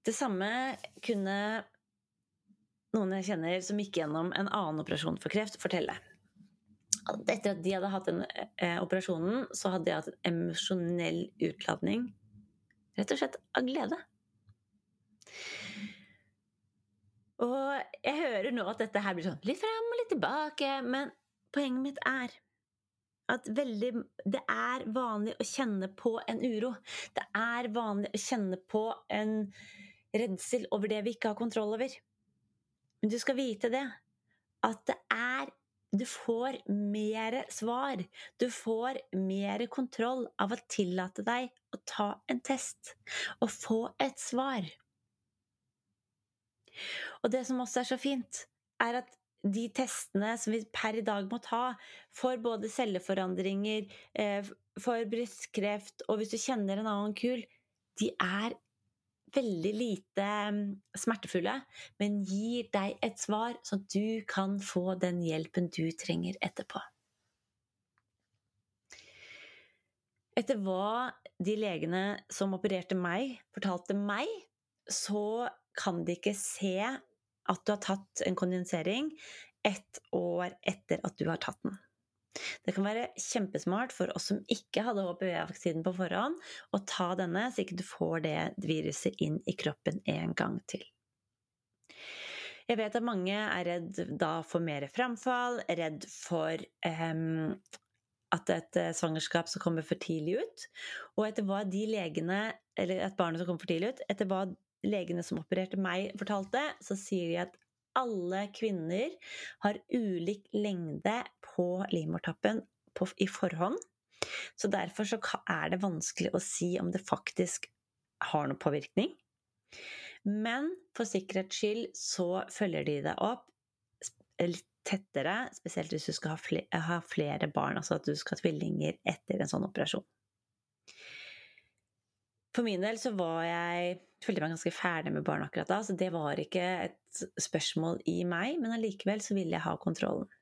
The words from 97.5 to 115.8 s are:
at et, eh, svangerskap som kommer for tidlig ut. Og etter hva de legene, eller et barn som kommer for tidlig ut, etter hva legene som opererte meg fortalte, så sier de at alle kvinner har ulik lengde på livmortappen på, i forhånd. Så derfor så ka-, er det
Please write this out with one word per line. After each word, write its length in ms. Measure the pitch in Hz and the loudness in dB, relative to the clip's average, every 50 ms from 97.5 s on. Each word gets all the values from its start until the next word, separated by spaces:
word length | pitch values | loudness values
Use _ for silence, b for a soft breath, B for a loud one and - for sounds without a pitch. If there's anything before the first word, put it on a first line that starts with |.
| 190 196 _ _ - - _ _ _ _ _ _ _ _ _ _ | -2 -4 _ _ -18 -18 _ _ _ _ _ _ _ _ _ _
at 200 | - 170 - - 185 | 0 0 2 2 0
et, 220 | 165 165 - - 180 | 0 0 0 0 2
eh, 140 | 175 170 165 | 2 2 0
svangerskap 540 | - - 165 160 160 - - - 170 170 - | 0 0 0 2 0 -2 2 2 2 2 2
som 120 | - - - | -4 0 0
kommer 200 | 175 165 160 156 | 2 2 2 0
for 160 | - 170 170 | 0 -2 -2
tidlig 400 | - - 165 160 151 160 185 240 | 0 -2 -2 -2 0 0 0 0
ut. 280 | 349 - - - - - B B B B B B B B B - | 0 -2 -6 -14 -18 -18 B B B B B B B B B 2
Og 80 | 214 | 2
etter 160 | 214 214 220 208 | 2 2 0 0
hva 220 | 190 196 196 208 190 | 2 2 2 0 0
de 180 | 185 196 214 220 | 0 0 0 2
legene, 640 | 220 208 180 165 151 165 160 170 185 202 214 220 - - _ _ _ | 0 0 0 0 0 0 0 2 2 2 2 0 -4 -8 _ _ _
eller 300 | - 190 175 185 185 - | -2 0 0 2 0 0
et 100 | 196 196 | -2 2
barn 200 | - 185 170 165 165 | 2 2 2 2 0
som 80 | 180 | 0
kommer 140 | 170 180 165 | -2 -2 -4
for 140 | - - 175 | 0 0 0
tidlig 200 | 160 180 226 262 | 2 2 0 -2
ut, 100 | - - _ | -4 -4 _
etter 180 | - 196 214 | 0 0 2
hva 180 | 190 196 190 196 185 185 - _ _ _ _ - | 2 2 0 0 -2 -4 -10 _ _ _ _ -2
legene 380 | 202 208 196 180 170 175 175 170 | 0 0 0 0 0 -2 -4 -2
som 180 | - - 160 156 | -2 -4 -4 -2
opererte 340 | _ - 180 185 185 - | _ 0 0 0 0 0
meg 380 | 196 196 185 175 185 196 208 - | 0 0 2 2 0 0 -2 -4
fortalte, 460 | 202 208 190 208 196 196 196 - 247 294 302 - - | -6 -2 0 0 -2 0 0 0 0 0 0 -4 -8
så 140 | - - 202 | -6 -6 -6
sier 320 | 196 196 - 202 185 175 165 | -4 -2 -2 0 0 2 2
de 80 | 170 175 180 | 0 0 -2
at 160 | 185 - - _ _ _ _ _ _ _ 254 | -4 -6 -20 _ _ _ _ _ _ _ 0
alle 480 | 262 240 220 190 175 175 185 190 202 208 202 | 2 2 0 0 0 0 0 0 -2 -2 -4
kvinner 560 | - 226 226 196 180 160 160 175 196 247 320 370 B B B B B B B B B - | -2 0 0 0 0 0 0 0 0 0 0 -4 B B B B B B B B B 0
har 100 | 202 214 - - _ - | 0 0 0 -4 _ 0
ulik 540 | 247 226 208 185 170 165 175 208 202 - _ - | 2 2 2 0 0 0 0 -2 -4 -6 _ 0
lengde 720 | 208 208 208 196 175 170 156 147 151 - 196 214 240 - - _ _ - | 0 2 2 0 -2 -2 -4 -4 0 0 0 0 0 -4 -6 _ _ -20
på 420 | - - - 180 175 180 185 196 - | -8 0 0 2 2 2 0 0 0
livmortappen 720 | - 170 156 156 165 170 - - 160 _ - 208 220 220 - _ _ _ _ _ _ | 0 0 0 0 -2 -2 -2 -4 -4 _ 0 2 2 2 -4 _ _ _ _ _ _
på, 140 | - 185 185 - - | -2 -2 -2 2 0
i 80 | 196 | 0
forhånd. 500 | 190 - - - 180 175 160 175 190 269 - - _ _ _ _ B B B B B B B B B B | 0 2 0 0 0 2 2 0 0 0 -2 -6 _ _ _ _ B B B B B B B B B B
Så 140 | - - 214 | -2 0 0
derfor 340 | 202 196 175 175 - - 214 | 2 2 0 -4 -2 -2 0
så 140 | 202 - 214 | 0 0 -2
ka-, 220 | - - - - - - | -2 -2 -4 -4 -2 0
er 200 | 175 160 151 156 | 0 0 2 0
det 120 | 175 185 | 0 2